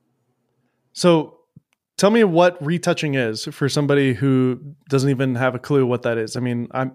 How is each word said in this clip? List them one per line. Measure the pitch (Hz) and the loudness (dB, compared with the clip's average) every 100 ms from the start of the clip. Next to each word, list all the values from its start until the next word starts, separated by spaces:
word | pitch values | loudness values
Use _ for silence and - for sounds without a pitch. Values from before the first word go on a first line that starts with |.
| _ _ _ _ _ _ _ _ _ | _ _ _ _ _ _ _ _ _
So | - 180 160 147 _ _ - _ _ _ - | -2 2 2 0 _ _ -20 _ _ _ 0
tell | 196 | 2
me | 226 | 4
what | 202 165 180 175 | 4 4 2 2
retouching | 147 170 175 165 151 135 | -4 -2 -2 -2 -2 -2
is | 117 110 156 | -2 -4 -10
for | - 139 | -4 -2
somebody | 151 143 143 135 | 0 0 2 2
who | 107 139 131 127 123 143 - - | 0 2 2 2 -2 -10 -18 -2
doesn't | 139 139 | 0 0
even | 127 135 120 | 0 -2 0
have | 127 123 | -2 -4
a | |
clue | - 143 123 | -2 0 0
what | 120 | 0
that | 120 117 | -2 -4
is. | 110 123 | -4 -6
I | |
mean, | 123 120 120 | -4 -4 -6
I, | 131 131 | -6 -6